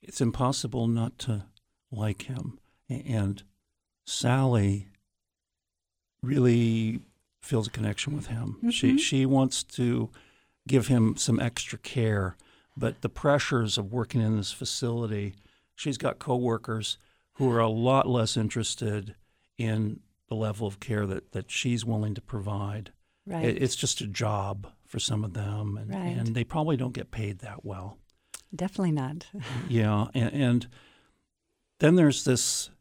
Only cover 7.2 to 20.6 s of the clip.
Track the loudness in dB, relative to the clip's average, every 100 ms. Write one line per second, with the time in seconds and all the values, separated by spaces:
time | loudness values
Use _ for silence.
7.2 | _ _ -2 -2 -2 -2 -4 -2 -4 -6
8.2 | -6 -6 -6 -4 -2 2 4 4 4 2
9.2 | 4 4 4 0 -8 -2 0 2 -2 -6
10.2 | _ _ _ _ 2 2 4 6 6 2
11.2 | 0 2 0 -4 -10 -10 -8 -2 0 0
12.2 | -2 -6 _ _ _ -6 -4 -4 -8 -2
13.2 | 2 2 2 0 2 -2 -4 -4 -2 0
14.2 | 2 2 -2 -6 -8 -4 -2 -2 -2 -4
15.2 | -6 -8 _ _ _ _ -6 -2 -2 -4
16.2 | -2 0 2 0 -2 -4 -4 -8 _ _
17.2 | _ _ 2 4 2 2 4 4 4 2
18.2 | 2 0 0 -2 -4 -4 -4 -4 -6 -16
19.2 | _ _ _ _ -2 0 0 -4 _ _
20.2 | _ -4 -2 -2